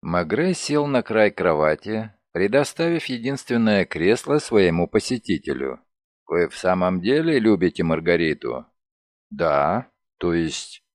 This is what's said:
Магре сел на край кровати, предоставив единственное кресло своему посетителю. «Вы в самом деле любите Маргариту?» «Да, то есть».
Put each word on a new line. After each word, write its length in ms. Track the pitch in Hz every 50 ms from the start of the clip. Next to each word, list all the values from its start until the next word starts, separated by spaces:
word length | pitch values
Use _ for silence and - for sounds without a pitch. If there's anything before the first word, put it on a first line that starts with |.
Магре 540 | - 85 85 87 87 78 95 120 160 185 180
сел 320 | - - - 143 147 147
на 160 | 143 139 123 110
край 280 | - 107 110 107 104
кровати, 840 | 101 - 87 90 80 76 76 78 78 78 - 98 107 110 110 110 _ _ _ _ _
предоставив 720 | 85 92 104 110 139 147 - - - 165 170 170 165 -
единственное 800 | - 127 120 113 131 139 131 - - 120 117 113 110 107 101 92
кресло 540 | - - 80 82 92 113 123 - - 143 151
своему 500 | - - 117 107 95 87 82 82 87 80
посетителю. 920 | - 110 - - 127 120 _ - 95 76 _ - 71 64 67 67 65 - _ _ _ _ _ _ _ _ _
«Вы 220 | - 80 87 87 80
в 80 | -
самом 460 | - - 92 92 90 90 90 92 90 87
деле 360 | 104 131 151 160 165 160 131
любите 440 | 107 110 107 92 90 87 - - 87
Маргариту?» 840 | 82 80 78 82 85 87 85 85 80 76 - - 60 58 64 60 _ _ _ _ _ _ _ _ _ _ _ _ _
«Да, 600 | - - 85 82 76 73 71 76 90 117 127 _ _ _ _ _ _
то 160 | _ - 87 85
есть». 500 | 85 82 80 - - - - - - _ _ _